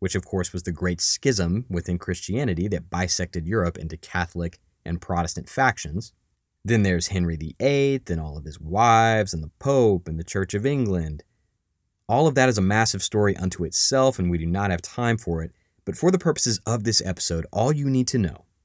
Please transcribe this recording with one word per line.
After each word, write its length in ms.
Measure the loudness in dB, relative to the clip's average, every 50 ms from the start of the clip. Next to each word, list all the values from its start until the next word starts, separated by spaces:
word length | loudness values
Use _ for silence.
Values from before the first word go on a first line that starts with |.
which 140 | -6 -2 -2
of 80 | -4 -4
course 300 | -2 -4 -4 -4 -2 -4
was 100 | -6 -6
the 80 | -6
great 300 | -6 -2 -2 -2 -2 0
schism 640 | 0 -2 -2 0 0 0 2 2 2 0 0 0 -2 -2
within 300 | -4 -4 -2 -2 -4 -4
Christianity 720 | -2 -4 -6 -6 -4 -6 -4 -2 -2 -2 -2 -2 -2 -2
that 200 | -2 -4 -4 -6
bisected 560 | -4 -2 -2 -2 -2 -2 -4 -4 -6 -8 -6
Europe 320 | -2 0 0 0 0 -2 -4
into 200 | -8 -10 -10 -10
Catholic 600 | -14 -6 -4 -4 -4 -2 -4 -6 -6 -6 -6 -10 _ _ _ _ _
and 160 | -6 -6 -6
Protestant 480 | -4 -4 -2 -2 -2 -2 -4 -8 -8 -8
factions. 640 | -2 0 2 2 0 -2 -6 -6 -6 -6 -8 -8 -14 _ _ _ _ _ _ _ _ _ _
Then 200 | 0 2 4 4
there's 240 | 4 2 0 0 -2
Henry 280 | -2 0 0 0 -2
the 180 | -4 -6 -10 -8 -2
eighth 500 | 0 2 2 4 2 2 2 0 -2 -4
and 120 | -4 -4
all 160 | -4 -6 -8 -10
of 80 | -12
his 160 | -12 -14 -12
wives 720 | -10 -4 0 2 6 6 6 6 6 6 4 4 2 0 -2
and 100 | -6 -6
the 80 | -8 -12 _
Pope 480 | -2 2 4 6 6 6 4 4 0 -4
and 100 | -6 -6
the 60 | -6
Church 300 | -6 -4 -4 -4 -2 -2
of 120 | -2 -2
England. 600 | 0 0 0 0 0 0 0 -2 -2 -6 -8 -12 _ _ _ _ _ _ _ _ _ _ _ _ _ _ _ _ 0
All 200 | 2 4 4 4
of 80 | 4
that 120 | 4 4 4
is 100 | 4 4
a 40 |
massive 420 | 2 2 4 4 2 2 0 -2 -4
story 320 | -2 0 2 2 2 2
unto 300 | 0 -2 -4 -2 -2 -6
itself, 540 | -4 -2 0 0 2 4 4 4 4 4 2
and 120 | 0 0
we 60 | 0 0
do 80 | 0
not 260 | 0 0 0 0 0
have 100 | 0 -2
time 360 | -4 -8 -6 -2 0 0 0 0
for 260 | 0 -4 -4 -4 -4
it, 80 | -6 -10 _ _ _ _ _ _
but 140 | -8 -6 0
for 140 | 2 2
the 60 | 2 4
purposes 440 | 2 0 0 2 0 -2 -2 -2 -2
of 200 | -2 -2 0 0
this 160 | 0 0 0 0
episode, 420 | -2 -4 -4 -4 -2 -2 -2 -4 -4
all 220 | -2 0 0 2 0
you 160 | 0 0 0
need 180 | 2 2 2 2
to 100 | 2 0
know 280 | 0 0 -2 -8 -16 _ _ _ _